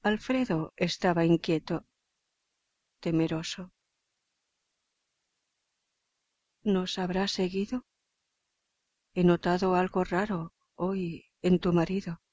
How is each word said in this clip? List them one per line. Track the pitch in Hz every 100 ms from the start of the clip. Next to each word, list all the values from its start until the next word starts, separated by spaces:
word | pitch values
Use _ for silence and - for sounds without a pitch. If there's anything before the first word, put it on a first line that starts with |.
Alfredo | 208 214 - 262 254 160 160 -
estaba | 175 - 190 170 165
inquieto, | 170 - 160 - 160 - _ _ _ _ _ _ _ _ _ _ _
temeroso. | 175 160 160 160 165 - 185 _ _ _ _ _ _ _ _ _ _ _ _ _ _ _ _ _ _ _ _ _ _ _ _ _ _ _ _ _
¿Nos | 214 190 185 -
habrá | 180 180 202
seguido? | - 185 190 208 254 - _ _ _ _ _ _ _ _ _ _ _ _ -
He |
notado | 175 170 180 180 190
algo | 180 185 185
raro | 185 180 208 185 165 _ _ -
hoy | 180 196 175 160 _ _
en | 180 180
tu | 185
marido. | 170 165 190 185 165 _